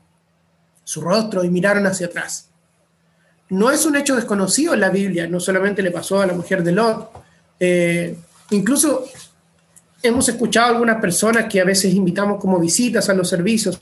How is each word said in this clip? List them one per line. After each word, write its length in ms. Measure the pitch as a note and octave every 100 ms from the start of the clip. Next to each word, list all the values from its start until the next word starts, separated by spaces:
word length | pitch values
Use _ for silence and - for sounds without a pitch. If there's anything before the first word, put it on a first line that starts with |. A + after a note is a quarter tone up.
| _ _ _ _ _ _ _ _
su 160 | - D#3
rostro 420 | D#3 G#3+ A3 F#3+ F3+
y 40 |
miraron 380 | F3+ G3 G#3 G3
hacia 200 | F#3+ F3
atrás. 420 | - - - - _ _ _ _ _ _ _ _ _ _
No 240 | F#3+ G#3+
es 140 | D4+ D#4+
un 100 | C#4+
hecho 220 | C#4+ B3+
desconocido 560 | A3+ G3+ F#3+ B3+ E4
en 80 | A#3+
la 80 | F#3+
Biblia, 360 | F#3+ G3 E3+ E3
no 140 | F3
solamente 420 | F3+ F#3+ G3 G3+
le 100 | F#3
pasó 280 | E3+ D3 G3
a 60 | F#3+
la 80 |
mujer 320 | F3 E3+ F#3 E3+
de 60 |
Lot. 380 | F#3 A3+ A3 - - - _ _ _
Eh, 560 | F3+ F3 F3 E3+ E3+ - - _ -
incluso 560 | G#3 G3 D4 D#4 C4 - - - _ _ _ _ - _ _
hemos 240 | A#3 B3+ B3
escuchado 400 | A3+ A3+ A3 A#3+
a 40 |
algunas 280 | A#3 A#3 A3
personas 460 | F#3+ F3 G#3+ A3+ A3
que 160 | F#3+
a 20 |
veces 300 | F#3 F#3+ G3+
invitamos 480 | F#3 F3+ F3 G#3 G3+
como 180 | F#3+ F3+
visitas 480 | E3+ - A#3+ A3 G3+
a 60 |
los 160 | F#3+ F3+
servicios 480 | F3+ F3+ A3 F#3+ -